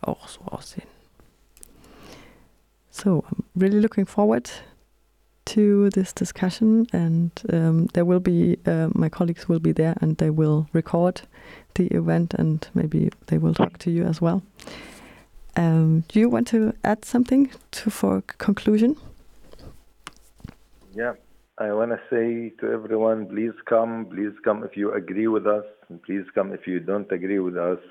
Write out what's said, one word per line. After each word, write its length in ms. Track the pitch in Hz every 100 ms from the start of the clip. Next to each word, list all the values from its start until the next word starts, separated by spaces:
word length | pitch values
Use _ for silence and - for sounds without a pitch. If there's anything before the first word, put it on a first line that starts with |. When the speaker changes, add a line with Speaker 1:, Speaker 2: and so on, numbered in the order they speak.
Speaker 1:
auch 260 | - - -
so 140 | -
aussehen. 460 | - - - - - _ _ _ _ _ _ _ - - - - - - - - _ _ _ _ _
So, 340 | - 202 160 -
I'm 140 | - - 180
really 240 | 190 208
looking 260 | 220 - 190
forward 440 | - 208 233 - - - _ _ _ _ _ _ _ -
to 440 | 214 208 202 202
this 240 | 196 190
discussion 760 | - - - 185 - 220 226 226
and, 380 | 175 170 165 170 - 226
um, 360 | 170 165 160 165
there 140 | - 175
will 120 | 180
be, 380 | 180 170 170 175 -
uh, 240 | 165 160
my 160 | - 160
colleagues 400 | - 175 170 -
will 100 | 165
be 140 | 160
there 220 | 160 160 165
and 180 | 160 156
they 120 | 156 151
will 320 | 156 151 156
record 540 | 165 - 170 175 180 - - - - - -
the 120 | 180
event 460 | 170 165 165 170 -
and 340 | 160 156 -
maybe 360 | - 160 160 160 - -
they 140 | 160
will 120 | 160
talk 240 | 160 175 -
to 120 | 175
you 140 | 170 175
as 160 | 160
well. 200 | 165 185 - - - - - - - - - - - -
Um, 480 | 170 160 160 160 160
do 120 | 214
you 100 | 233
want 180 | 233 240
to 260 | 226 214 -
add 220 | - 220 -
something 460 | 247 247 262 269 - _
to, 180 | - -
for 320 | - 196 190
c-, 140 | - -
conclusion? 600 | - 202 - 214 233 302 - - - - - - - - - _ - - _ _ - - _ _ 98 101
Speaker 2:
Yeah, 180 | 120 - _ _ _ -
I 140 | 107
wanna 260 | 104 117 113 -
say 400 | 120 117 117 113 -
to 120 | 113
everyone, 560 | 117 107 110 110 110 95
please 260 | 101 113 - -
come, 420 | 113 113 113 101
please 220 | 90 104 104
come. 200 | 113 107
If 120 | 113 101
you 180 | 101
agree 340 | 107 92 98 113
with 180 | 110 101
us, 200 | 104 104 - -
and 120 | 85
please 240 | - 98 90
come 200 | - 98
if 120 | 92 -
you 140 | 90
don't 320 | 82 101 101
agree 280 | 92 95 101
with 160 | 92 90
us. 200 | 87 90 -